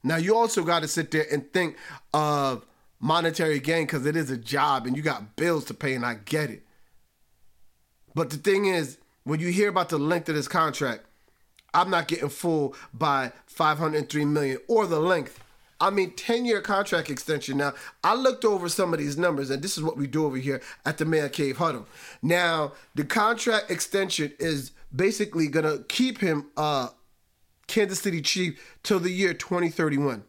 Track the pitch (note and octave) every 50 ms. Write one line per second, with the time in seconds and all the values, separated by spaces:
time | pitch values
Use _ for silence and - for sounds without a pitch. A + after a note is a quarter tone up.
0 | - C3 D#3+ E3 E3 F#3+ A3 A3+ A#3 A3+ - G3+ E3 D#3+ E3+ E3 D#3 D3+ - E3+
1 | D#3 - - D#3 D3+ - - D3 C3+ - - F#3 F3+ D#3 D3 - - - - -
2 | - - - D3+ D#3 D3+ D3 C#3+ C#3 C3+ B2+ A2 - _ _ _ _ _ _ _
3 | - D3 D#3 E3+ E3 E3 D#3+ - E3 D#3 D3+ C#3+ C3 D3 E3 E3 D#3+ C3 D#3+ C#3+
4 | B2+ D3 D3+ E3 D#3 B2+ C3+ A#2+ A2 A2 C#3+ C#3 C#3 D3 C#3 C3 A#2 B2 B2+ D3
5 | D3+ D#3 C3 G#2+ G#2 G#2 _ - D3+ F3 E3+ D3+ - - - - - C#3 C3 B2
6 | A#2 A#2+ A#2 G#2+ G2+ - D3 D#3 D3+ C3 G#2+ G#2+ - _ _ _ - _ _ -
7 | _ _ _ _ _ _ _ _ _ - _ _ - - _ _ _ _ _ _
8 | _ _ _ D3 E3 B2+ D#3 D3+ - G3+ G3 G3 G#3 F#3+ F#3 E3+ D3+ C3 - _
9 | _ _ _ _ _ - D3+ D#3 E3+ F3 F3 F#3+ G#3 G3+ F3+ F#3 F3 F3 E3+ D3
10 | C#3+ D#3 F3 F3 E3+ - D#3 D3+ C3 - - F3 D#3+ D3+ C3+ - D3 B2+ A2+ -
11 | - _ _ _ _ _ _ _ _ _ _ _ _ _ - D#3 F3+ F#3+ F#3 E3+
12 | D#3+ - E3 D#3 B2+ C#3+ - - - F3 E3 D#3 C#3+ C3+ - - - - - A2+
13 | D#3+ D3+ C#3+ C3+ C3 A#2+ - - _ _ - - E3 D3+ D3+ C#3+ E3+ D#3 D3+ D3+
14 | C#3+ - - D3+ D3 D3 D3 D3+ C#3+ C3+ C3 - - - A3+ A3 G#3+ F3 E3 D3+
15 | D#3 F3+ F#3 E3 C3 - - - - _ - _ _ _ _ _ E3 F#3+ G3+ G3+
16 | F#3+ F3+ F#3 - - - A#3 A#3+ B3 A#3+ A3 G3+ G#3 - G3+ G3 G3+ G3+ G3 E3
17 | D#3 - C#3+ B2+ - - D#3 C#3+ - - C3 C#3 C#3+ C#3+ C3+ - - - - _
18 | - F3 A3 B3+ C4 C4 B3+ B3+ - A3 G#3 F#3+ F3 E3+ - - F#3+ F3 E3 D3+
19 | D3 C#3+ C#3+ D3+ F3 F3 D#3+ C#3 C3+ C3 C3+ C3 D3 G3 - D#3 D3+ D#3+ - -
20 | C#3 C3+ A#2+ D3+ D#3 D3 C3 C3 B2+ C#3 C3+ B2+ - - - - _ C#3+ D3+ -
21 | D#3+ D#3+ D#3+ D#3 D3 C#3 - - D3 C3+ C3 C3 F3 D#3+ C#3 A#2 G#2+ - - -
22 | - - - - - E3+ E3+ F3+ F3 E3+ E3 D#3+ D3+ C3+ - - - _ _ D3
23 | D3 D3 - A3+ G#3 A3 A#3 A3+ - A#3+ A3 G#3+ G#3 - F#3 E3 - - - G3
24 | G3 F3+ D#3 - D3+ C#3+ - - - E3 D#3 C#3 C3 - - - - - - C3
25 | F#3 G3 - - G#3 G#3 - E3 D#3+ D3 C3+ D#3+ D3+ D#3 D3+ - - - - -
26 | B3+ C4 A3 - G#3 F3+ D#3+ D3 C#3+ - _ - D3+ D3+ D3 C3+ B2 - - _
27 | _ _ _ _ _ _ _ _ _ _ _ _ _ - - A3+ G#3 F#3 F#3+ E3+
28 | - G3+ E3+ D#3+ C#3+ - - F#3 F3+ F3 - - - - - - _ - G#3 F#3
29 | E3+ F#3 F#3 F#3 G3 F3+ D#3+ - - - F3+ F3 F3 E3+ D#3+ - E3 D#3 D3 C#3
30 | C#3+ C#3+ A#2+ G#2 G2